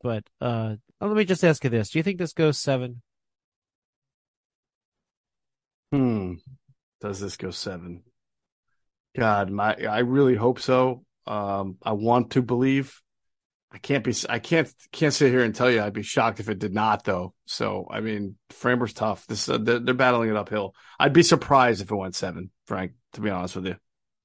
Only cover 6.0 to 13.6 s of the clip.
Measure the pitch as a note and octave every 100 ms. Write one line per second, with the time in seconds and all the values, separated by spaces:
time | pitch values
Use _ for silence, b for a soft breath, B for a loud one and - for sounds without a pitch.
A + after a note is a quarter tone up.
6 | B2+ A2 F#2 F2 - - _ _ _ _
7 | G#2 F#2+ G2 - F#2 F2 G#2 F2+ F2 F2
8 | _ _ _ _ _ _ _ _ _ _
9 | _ - A2+ G2+ F#2+ G2+ G#2 - G#2+ G#2+
10 | B2 C3+ C3+ A#2+ A#2+ B2 - B2+ B2+ B2
11 | _ _ - G#2 G2+ G2 F#2+ F#2+ A#2 G#2
12 | A2+ A#2+ A#2+ C3+ A#2+ B2 C3+ C3+ C3+ -
13 | _ _ _ _ _ _